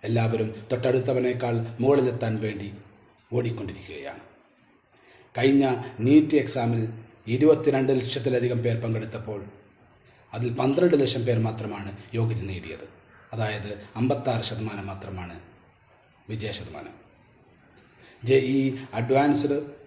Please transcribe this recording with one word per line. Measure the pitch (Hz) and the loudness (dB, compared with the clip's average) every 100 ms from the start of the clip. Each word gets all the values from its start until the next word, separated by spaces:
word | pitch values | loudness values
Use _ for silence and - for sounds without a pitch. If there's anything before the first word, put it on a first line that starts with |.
എല്ലാവരും | 110 117 113 113 107 - - | 0 0 0 0 -4 -6 -6
തൊട്ടടുത്തവനേക്കാൾ | 120 131 127 131 127 123 123 123 117 113 - | -2 0 0 0 0 0 -2 -2 -2 -4 0
മുകളിലെത്താൻ | 127 143 127 117 113 110 | 4 4 2 0 -2 -2
വേണ്ടി | 107 98 101 - - - - - - | -4 -6 -10 -14 -20 -20 -20 -20 -4
ഓടിക്കൊണ്ടിരിക്കുകയാണ്. | 120 113 107 95 90 - 76 69 - - _ _ _ _ _ _ - _ - - - | -2 -2 -6 -10 -12 -12 -12 -12 -14 -20 _ _ _ _ _ _ -20 _ -20 -14 0
കഴിഞ്ഞ | 135 139 135 123 - - | 4 6 4 0 -6 -2
നീറ്റ് | 117 151 151 151 | 6 6 8 2
എക്സാമിൽ | 117 135 117 117 110 - - - - | 2 2 2 0 -2 -8 -18 -18 -4
ഇരുപത്തിരണ്ട് | 123 151 156 156 135 131 | 4 6 6 4 2 2
ലക്ഷത്തിലധികം | 135 117 143 127 123 120 120 | 2 0 -2 0 2 2 0
പേർ | 117 113 | 0 0
പങ്കെടുത്തപ്പോൾ | 113 113 110 107 110 104 101 - _ _ - _ _ _ _ | -2 -4 -4 -10 -8 -10 -10 -18 _ _ -20 _ _ _ _
അതിൽ | - 120 | -4 -4
പന്ത്രണ്ട് | 120 131 139 175 151 | 0 2 4 4 6
ലക്ഷം | 127 127 | 4 2
പേർ | 117 113 | 2 2
മാത്രമാണ് | 113 107 104 104 101 98 - | 0 -2 -8 -8 -10 -12 -8
യോഗ്യത | 117 113 110 | -2 0 -2
നേടിയത്. | 95 92 82 76 - - - - - | -4 -8 -8 -14 -16 -20 -20 -20 -12
അതായത് | 113 107 104 101 98 - 110 | -6 -4 -4 -6 -10 -10 -2
അമ്പത്താറ് | 123 120 131 117 | 0 0 0 0
ശതമാനം | - - 110 101 98 | 0 -2 -6 -8 -10
മാത്രമാണ് | 95 98 92 87 85 - - - _ - - - _ - | -10 -10 -12 -12 -14 -20 -20 -20 _ -20 -20 -20 _ -10
വിജയശതമാനം. | 113 110 92 95 78 - - - - - - - - - - - - - - | -8 -4 -4 -6 -14 -16 -18 -20 -20 -20 -20 -20 -20 -20 -20 -20 -20 -20 -8
ജെ | 117 135 | 4 4
ഇ | 127 135 135 117 - | 4 0 0 -2 -6
അഡ്വാൻസ്ഡ് | 110 120 135 147 143 143 143 - - | -6 2 4 4 4 2 0 -4 -16